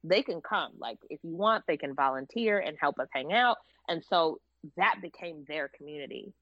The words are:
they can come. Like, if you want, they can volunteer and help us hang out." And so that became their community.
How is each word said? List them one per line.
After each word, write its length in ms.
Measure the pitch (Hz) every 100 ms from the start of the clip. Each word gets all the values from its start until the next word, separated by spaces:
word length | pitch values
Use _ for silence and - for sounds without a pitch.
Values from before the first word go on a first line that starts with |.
they 180 | 160 294
can 180 | 277 170
come. 320 | - 202 143 -
Like, 200 | 117 110 -
if 100 | 151
you 120 | 165 165
want, 280 | 208 214 -
they 120 | 151
can 180 | 139 139
volunteer 640 | 135 131 135 226 220 202
and 180 | 170 156
help 200 | 147 -
us 80 | 131
hang 180 | 135 139
out." 260 | 214 247 220 _ _ -
And 160 | 170
so 380 | - 180 165 - _ _ 151 170
that 220 | 202 208
became 440 | 180 - 175 156 139
their 220 | 156 139
community. 640 | - 143 151 139 110 202 -